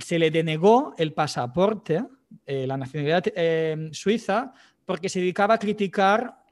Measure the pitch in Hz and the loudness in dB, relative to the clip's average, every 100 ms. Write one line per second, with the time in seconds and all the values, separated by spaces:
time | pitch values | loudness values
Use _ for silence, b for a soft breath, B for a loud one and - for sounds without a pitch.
0 | - 170 160 165 160 156 196 240 302 - | -4 0 2 2 0 2 6 6 2 -4
1 | 156 160 151 151 123 175 202 214 - 165 | -4 -2 -2 -2 -4 0 0 0 -2 -2
2 | 285 - _ - - 135 131 135 131 151 | -2 -12 _ -18 -8 -6 -4 -6 -6 -4
3 | 147 180 208 190 165 160 160 156 156 147 | 0 0 0 -2 0 0 -2 -4 -8 -4
4 | 196 226 - 208 262 b b _ - 165 | -2 -2 0 -2 -4 b b _ -8 -6
5 | 180 185 180 170 202 220 208 208 196 208 | -4 -2 -2 0 2 2 0 -2 -2 2
6 | 196 220 247 - _ | 4 4 0 -12 _